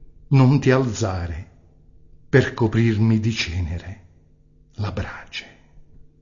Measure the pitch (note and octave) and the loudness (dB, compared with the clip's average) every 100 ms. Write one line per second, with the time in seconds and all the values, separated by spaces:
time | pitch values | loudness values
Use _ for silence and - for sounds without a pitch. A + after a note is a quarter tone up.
0 | - - - C#3 B2+ C#3+ C3 B2+ B2+ G#2 | -20 -20 0 4 6 4 4 2 0 -4
1 | G#2+ F#2 E2+ D#2 - - - _ - - | -4 -4 -6 -10 -14 -20 -20 _ -20 -20
2 | - - - C3 - - A2+ A2+ A#2 G#2+ | -20 -20 0 2 2 0 0 2 2 2
3 | A2+ A2 G#2+ A2 E2+ E2+ D#2+ E2+ F#2 G2 | 2 2 0 -4 -4 -4 -4 -6 -10 -18
4 | - _ _ _ _ _ _ - G2 F#2+ | -20 _ _ _ _ _ _ -8 -8 -6
5 | F#2+ - - - - - _ - - - | -8 -10 -16 -16 -16 -20 _ -20 -20 -20
6 | - _ | -20 _